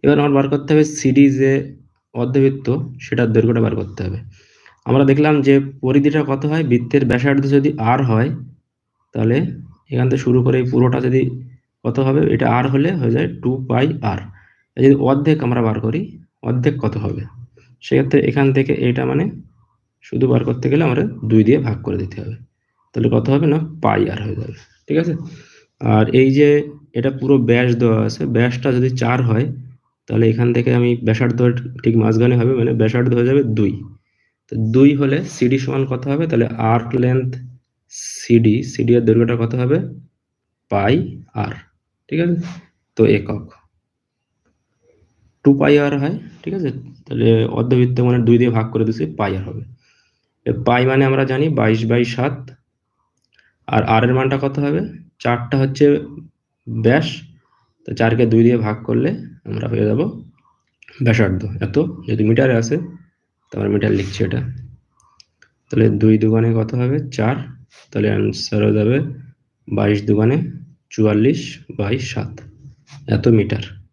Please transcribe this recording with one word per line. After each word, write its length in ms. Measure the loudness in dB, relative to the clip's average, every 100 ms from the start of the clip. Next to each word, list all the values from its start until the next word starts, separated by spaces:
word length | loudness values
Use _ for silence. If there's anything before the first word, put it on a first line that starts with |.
এবার 140 | 4 4
আমার 120 | 4 2
বার 80 | 2
করতে 160 | -2 2
হবে 140 | 2 2 0
সিডি 280 | 0 4 4 4
যে 120 | 2 0 -4 -16 _ _ _ -6
অর্ধবৃত্ত, 520 | -2 2 2 0 -4 -4 -4 -12 -6
সেটার 240 | -2 2
দৈর্ঘ্যটা 280 | 2 2 2 0
বার 80 | -2
করতে 240 | -8 -8 -8
হবে। 140 | -8 -12 -20 _ _ _ _ 0
আমরা 180 | 2 4
দেখলাম 260 | 4 4 4 4
যে 60 | 4 2 -6
পরিধিটা 380 | 0 2 2 0 -2
কত 100 | -2 -2
হয়, 120 | -2 0
বৃত্তের 340 | 0 2 0 2
ব্যাসার্ধ 340 | 0 2 0 2 2
যদি 140 | 2 -2 0
আর 80 | 0 2
হয়, 200 | 0 0 -4 -12 -20 _ _ _ _ _
তাহলে 240 | -4 0 0 -2 -8 -16 -20 _
এখান 140 | -2 0
থেকে 120 | 0 2
শুরু 140 | 2 2
করে 120 | 0
এই 40 | 0
পুরোটা 280 | 2 2 2 0
যদি 140 | 0 0 -6 -16 -20 _ _ -4
কত 120 | -2 0
হবে, 140 | 2 2 2
এটা 100 | 2 0
আর 80 | 0
হলে 160 | 0 0 0
হয়ে 140 | 0 0
যায় 120 | -2 -4
টু 100 | -6 -6 -2
পাই 180 | 0 0 -2 -6
আর। 80 | -6 -10 -20 _ _ _ 2
যদি 180 | 4 6 4
অর্ধেক 280 | 2 2 0
আমরা 180 | 0 0 0
বার 100 | 0 -4
করি, 160 | -4 -8 -14 -20 _ -4
অর্ধেক 280 | 0 0 -2
কত 120 | -4 -4
হবে, 200 | -6 -6 -10 -16 -20 _ _ _
সেক্ষেত্রে 360 | -2 0 2 0 0
এখান 180 | 0 2 2
থেকে 180 | 0 0 0
এটা 160 | 0 -2
মানে 180 | -2 -2 -6 -20 _ _ _ _ _ -10
শুধু 200 | -2 2
বার 100 | 2 0
করতে 180 | -4 0
গেলে 120 | 0 0
আমরা 140 | -2 -4 -6 0
দুই 120 | 2 4
দিয়ে 100 | 2 0
ভাগ 100 | -6 -6
করে 120 | -6
দিতে 120 | -8 -10
হবে, 140 | -12 -14 -18 _ _ _ _ -2
তাহলে 120 | 0 2
কত 100 | 2
হবে 140 | 2 2
না, 60 | 0 -2 -2
পাই 180 | 0 2 0
আর 60 | -4 -8
হয়ে 120 | -8
যাবে, 180 | -10 -14 -20 _ -4
ঠিক 100 | -2
আছে? 100 | -2 -4 -8 -16 -20 _ _ _
আর 240 | 0 2 4 4
এই 100 | 4 4
যে 120 | 4 4 -2 -14 _ -4
এটা 140 | -4 -4
পুরো 160 | 2 2 4
ব্যাস 200 | 2 2 2
দেওয়া 180 | 2 2 0
আছে, 140 | -4 -2 0
ব্যাসটা 340 | 0 0 -2 0
যদি 120 | 0 -2
চার 180 | 0 0 2
হয়, 180 | 0 -2 -6 -16 -20 _ _ _
তাহলে 160 | 2 2
এখান 160 | 2 2
থেকে 160 | 2 2 2
আমি 100 | 2 0 0
ব্যাসার্ধ 320 | 0 0 2 2 0 -6 -4
ঠিক 100 | 0 2
মাঝখানে 320 | 2 2 2 2
হবে, 140 | 2 0
মানে 120 | 0 2
ব্যাসার্ধ 300 | 0 2 0 2
হয়ে 100 | 2
যাবে 120 | 2 2 0
দুই। 160 | 0 -2 -12 -20 _ _ _ _
তো 100 | _ -4 0 6
দুই 140 | 6 4
হলে 180 | 0 -2 -4 -2
সিডি 220 | 0 0
সমান 240 | -2 -4 -4
কত 120 | -4 -4
হবে, 120 | -4 0
তাহলে 200 | 0 0 0 0
আর্ক 160 | 0 0 -2
লেন্থ 280 | 0 0 -2 -8 -16 -20 _ _ _ -18 -18 -16
সিডি, 380 | 2 4 4 2 -2
সিডি 200 | -6 0 2
এর 60 | 4
দৈর্ঘ্যটা 300 | 2 2 0
কত 120 | -2 -2
হবে, 160 | -2 -2 -4 -12 -20 _ _ _ _ _ _
পাই 240 | -2 0 0 -2 -10 -14 -8
আর, 100 | -8 -8 -18 _ _ _ _
ঠিক 100 | -4
আছে? 120 | -2 -2 -6 -14 -20 _ _ 2
তো 40 | 4 4
একক 260 | 0 -8 -10 -20 _ _ _ _ _ _ _ _ _ _ _ _ _ _ _ _ _ _ 2
টু 40 | 4
পাই 140 | 4 4 2
আর 80 | -2
হয়, 140 | -4 -6 -12 -16
ঠিক 140 | -10 -6
আছে? 140 | -6 -8 -14 -20 -10
তাহলে 240 | 0 4 4 2 -2
অর্ধবৃত্ত 400 | 0 2 2 2 2
মানে 120 | 2 4
দুই 100 | 4
দিয়ে 100 | 4 0
ভাগ 80 | -2
করে 100 | -2 -2
দিচ্ছি, 200 | -2 -6 -4
পাই 160 | -4 -4
আর 80 | -8
হবে। 180 | -12 -14 -20 _ _ _ _ _ _ -6
এ 60 | -4 0
পাই 160 | 0 2
মানে 140 | 2 2
আমরা 140 | 0 0
জানি 140 | 0 -2 0
বাইশ 220 | 0 0 0
বাই 140 | 0 0 -2
সাত। 200 | -4 -6 -14 -20 _ _ _ _ _ _ _ _ _ _ -2
আর 140 | -2 2 2
আর 80 | 2
এর 80 | 2
মানটা 200 | 0 -2
কত 120 | -2 -2 -2
হবে, 160 | -2 -6 -12 -20 _
চারটা 320 | -4 -4 -2 -2
হচ্ছে 280 | -2 2 2 2 -4 -18 -20 _ _ _ -10
ব্যাস, 400 | 0 2 2 0 -8 -18 _ _ _ _ _ -12
তো 20 | -2
চারকে 260 | 0 2 2
দুই 80 | 4
দিয়ে 140 | 4 2 -2
ভাগ 120 | -4 -4
করলে 220 | -2 -2 -6 -12 -18 -12
আমরা 160 | -8 -4
হয়ে 140 | -2 0
যাব 120 | 0 -2 -6 -18 _ _ _ _ _ -20 -2 0
ব্যাসার্ধ 360 | 2 2 0 -6 -8 -4
এত, 120 | -2 -2 -6 -8
যেহেতু 180 | -2 2
মিটারে 260 | 2 2 0
আছে, 140 | -2 -6 -6 -16 _ _ _ _ _
তো 20 | -6
আমরা 120 | -2
মিটার 180 | 0 0 -2
লিখছি 200 | -4 -4 -4
এটা। 140 | -2 -6 -12 -18 -20 _ _ _ _ _ _ _ _ _
তাহলে 180 | 2 2 4
দুই 120 | 2 4
দুগুণে 280 | 2 2 0 0
কত 120 | -2 -2
হবে, 160 | -2 -2 -6 -4
চার, 200 | -2 -4 -8 -16 -20 -20 _
তাহলে 200 | -2 0 0
আনসার 460 | -2 -4 -4 0
হয়ে 120 | 2 2
যাবে 180 | 2 0 -2 -10 -18 _ _ _ -8
বাইশ 320 | -2 0 0 0
দুগুণে 300 | 2 2 0 -4 -10 -18 _ _
চুয়াল্লিশ 480 | 0 2 4 2 0 -8 -16 -18 -8
বাই 180 | -4 -4 -6
সাত, 220 | -8 -10 -12 -20 -20 -20 -20 _ -20 -2 0
এত 100 | 4 2
মিটার। 260 | 2 -4 -8 -16 -20